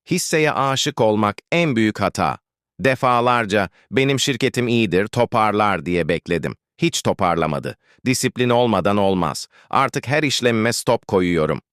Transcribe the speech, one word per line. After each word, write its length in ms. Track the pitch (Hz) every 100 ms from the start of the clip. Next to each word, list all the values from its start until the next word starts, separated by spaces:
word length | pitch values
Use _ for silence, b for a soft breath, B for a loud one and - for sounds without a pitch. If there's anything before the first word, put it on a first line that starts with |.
| -
Hisseye 400 | 180 - 160 151
aşık 500 | - 135 135 - -
olmak 340 | 110 107 104 - -
en 240 | 165 165 113
büyük 260 | 110 104
hata. 360 | 95 - 80 58 _ _ _ -
Defalarca 920 | 127 127 127 120 120 120 107 104 92 b b
"Benim 280 | 117 135 135
şirketim 480 | - 120 127 - 123
iyidir, 400 | 117 107 90 107
toparlar." 800 | 120 117 117 107 104 104 90 76
diye 220 | 87 80
bekledim. 480 | 82 - 85 67 - _ -
Hiç 240 | 165 -
toparlamadı. 760 | 110 90 90 82 78 71 64 - b b 123
Disiplin 440 | 127 127 - 123
olmadan 480 | 120 123 98 92 104
olmaz. 500 | 98 92 80 - - b b
Artık 380 | - 135 143 -
her 160 | 147
işlemime 500 | 147 - 123 113 113
stop 340 | - - 113 -
koyuyorum. 540 | 98 90 82 78 71 -